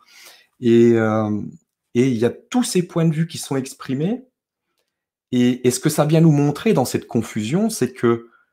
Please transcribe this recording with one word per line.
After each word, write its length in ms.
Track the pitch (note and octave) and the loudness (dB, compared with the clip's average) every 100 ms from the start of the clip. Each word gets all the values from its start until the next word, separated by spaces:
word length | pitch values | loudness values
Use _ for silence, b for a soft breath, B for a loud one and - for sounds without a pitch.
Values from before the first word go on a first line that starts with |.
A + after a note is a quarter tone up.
| b b b b b - | b b b b b -4
Et, 320 | B2 A#2 A#2 | 2 4 6
euh, 480 | A2+ A2 G#2+ G#2+ G#2 C#3+ - _ _ _ A#2+ | 4 2 0 -2 -4 -8 -16 _ _ _ -2
et 120 | C3 | 0
il 100 | A#2 | 0
y 80 | A#2 | -2
a 60 | |
tous 320 | - - B3 | -4 -6 -4
ces 200 | A#3+ F#3 | 0 -2
points 220 | F3 E3+ E3 | -2 -2 -2
de 80 | |
vue 140 | D3+ E3 | 0 -4
qui 100 | - | -6
sont 180 | - C3+ | -6 -6
exprimés. 720 | C3 - - C3 E3+ B3+ - _ _ _ _ _ _ _ _ _ - | -6 -12 -8 -4 -4 -6 -10 _ _ _ _ _ _ _ _ _ -4
Et, 360 | B2 B2 B2 B2+ | 0 2 2 0
et 40 | |
ce 80 | - | 0
que 100 | D#3 | -2
ça 160 | D3+ D3+ | 0 2
vient 160 | D#3+ | 4
nous 100 | E3 | 4
montrer 420 | C#3+ D3 D3 A#3 | 4 2 0 0
dans 120 | E3 B2 | 0 0
cette 220 | A2+ - | -4 -4
confusion, 640 | A#2 G#2+ A2+ G#2+ E3+ A3 | -4 -4 -6 -4 -2 -2
c'est 240 | A3 B2 | -2 -6
que, 360 | - A#2+ A#2 A#2 b b | -2 0 0 -4 b b